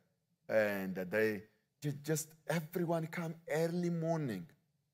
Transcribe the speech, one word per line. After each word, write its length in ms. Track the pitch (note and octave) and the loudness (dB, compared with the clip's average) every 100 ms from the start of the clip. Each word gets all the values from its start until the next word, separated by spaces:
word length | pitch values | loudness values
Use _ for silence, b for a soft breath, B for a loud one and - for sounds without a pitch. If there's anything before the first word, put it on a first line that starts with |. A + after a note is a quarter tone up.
| _ _ _ _ - | _ _ _ _ 0
And 460 | A2 G#2 G2+ F#2+ | 2 4 2 -2
they 480 | F#2 F#2 G#2+ A2 G#2 - _ _ _ | -4 0 2 2 2 -6 _ _ _
ju-, 100 | D3 C#3+ | -6 -4
just 260 | - D#3 - - - | -2 -2 -4 -10 -4
everyone 600 | E3 D#3 F#3 E3 E3 D#3+ | -2 -2 -2 0 0 -2
come 260 | F3+ E3 D#3+ - | -4 -6 -6 -2
early 400 | D3 E3 F3 F3 | 0 2 2 0
morning. 560 | E3+ D#3+ E3 C#3+ G2 E2+ - _ _ _ | 0 0 0 0 -4 -6 -16 _ _ _